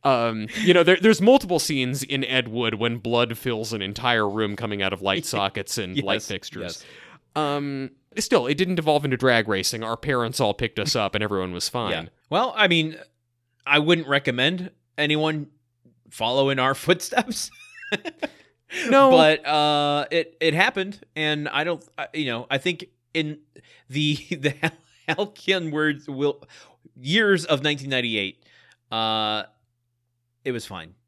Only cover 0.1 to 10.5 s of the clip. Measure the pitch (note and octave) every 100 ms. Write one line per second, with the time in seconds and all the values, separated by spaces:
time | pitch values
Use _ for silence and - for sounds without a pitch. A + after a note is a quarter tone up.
0.1 | B2+ A#2 A2 G#2+ - F3+ F3 E3+ F3+ G#3
1.1 | A3 G3+ C4+ F#3 E3+ - C#3+ B2+ C3+ C3+
2.1 | C#3 A#2+ C3 A2+ A2+ A#2 G#2+ A#2 A#2 A#2
3.1 | A#2+ A#2+ A2+ B2+ A2+ A2 A2 F#2+ G2+ B2+
4.1 | A#2 G#2 G#2 G#2+ G2+ A2+ G2+ F#2+ F#2 G2
5.1 | F#2+ - G#2+ G2 G#2 F#2+ - F#2 F#2 G2
6.1 | G2+ - F#2+ - F#2 F2 - - - -
7.1 | - _ D3+ D3+ C#3+ C#3+ C#3 C3+ _ _
8.1 | G3+ - F3+ B2 D3 F#3 F3 D#3 D3 C#3+
9.1 | B2+ C3 A#2 G#2+ G2 F#2 A2+ A2+ A2+ D3
10.1 | B2+ A#2 - A2+